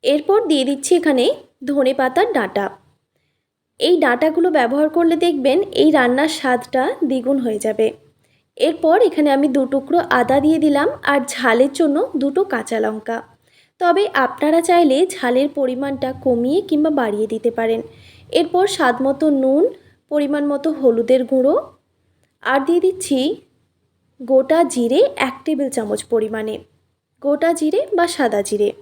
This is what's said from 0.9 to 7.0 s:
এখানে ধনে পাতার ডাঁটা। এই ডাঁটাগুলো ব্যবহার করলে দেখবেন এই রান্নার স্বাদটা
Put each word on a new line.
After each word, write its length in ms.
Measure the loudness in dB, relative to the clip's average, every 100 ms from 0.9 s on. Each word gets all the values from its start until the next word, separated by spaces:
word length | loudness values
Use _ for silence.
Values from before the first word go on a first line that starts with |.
| 0
এখানে 240 | 2 2 0 -2 -10 _ -4
ধনে 220 | 0 0
পাতার 340 | 0 0 0 0 0
ডাঁটা। 300 | -2 -4 -6 -8 _ _ _ _ _ _ _ _ _ _
এই 140 | 0 2
ডাঁটাগুলো 440 | 2 2 0 2 0
ব্যবহার 380 | 2 0 0 0 2
করলে 200 | 0 2
দেখবেন 420 | 0 0 0 0 -2 2
এই 80 | 4
রান্নার 400 | 4 2 2 -2 -2
স্বাদটা 440 | -2 -2 -2 -2 -2 -2